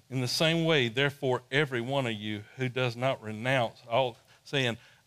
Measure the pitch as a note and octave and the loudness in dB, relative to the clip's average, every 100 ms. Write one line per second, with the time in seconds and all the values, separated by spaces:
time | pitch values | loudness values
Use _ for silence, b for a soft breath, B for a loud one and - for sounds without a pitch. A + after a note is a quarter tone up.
0 | _ B2+ B2 - E3 E3 E3 D#3 A#2+ A2+ | _ -4 -2 2 2 4 4 2 2 0
1 | C#3+ C#3 C3+ B2 - C3+ D3+ B2+ A#2 C#3 | 0 0 0 0 0 0 0 -2 -2 0
2 | B2+ G#2+ G#2+ G#2 G#2 - B2+ A#2+ B2+ A#2 | -2 -4 -4 -6 -8 -6 -4 0 -2 0
3 | C3 B2 G#2+ G#2+ B2 C3+ A2+ - B2 A#2 | -2 -2 -6 -6 0 0 0 -4 -2 0
4 | C3 A2+ b b - D3 B2+ A2+ B B | 0 -4 b b -4 0 0 -2 B B